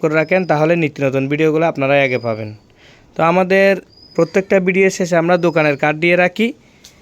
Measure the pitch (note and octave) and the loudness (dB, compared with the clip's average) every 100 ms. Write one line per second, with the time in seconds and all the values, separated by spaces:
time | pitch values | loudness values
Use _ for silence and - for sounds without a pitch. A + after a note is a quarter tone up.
0 | D#3+ D#3 D#3 F#3 F3 D3+ D#3 E3+ D3+ C#3 | -2 -2 0 -2 0 0 2 0 -2 -2
1 | C#3 C3+ C3+ D3 D#3+ D#3 E3 C#3 C3+ C#3+ | -2 -2 -2 0 0 0 -2 -2 0 2
2 | C#3 B2 A#2 A2 G#2+ G#2+ _ _ - - | 2 -2 -4 -6 -8 -14 _ _ -20 -20
3 | _ - E3 F3+ F3+ F#3+ G3 F#3+ - _ | _ -4 0 0 2 2 2 0 -6 _
4 | - - E3 G3+ F#3+ - F3+ F#3 F#3+ - | -8 -2 -2 -2 0 0 0 2 0 0
5 | F3 E3+ E3+ F3+ E3+ D#3+ D3+ C#3 D3+ D#3 | -2 0 2 0 0 0 0 0 -2 0
6 | F3 F3 F3+ - F#3+ - _ _ - _ | 0 2 0 0 -4 -4 _ _ -20 _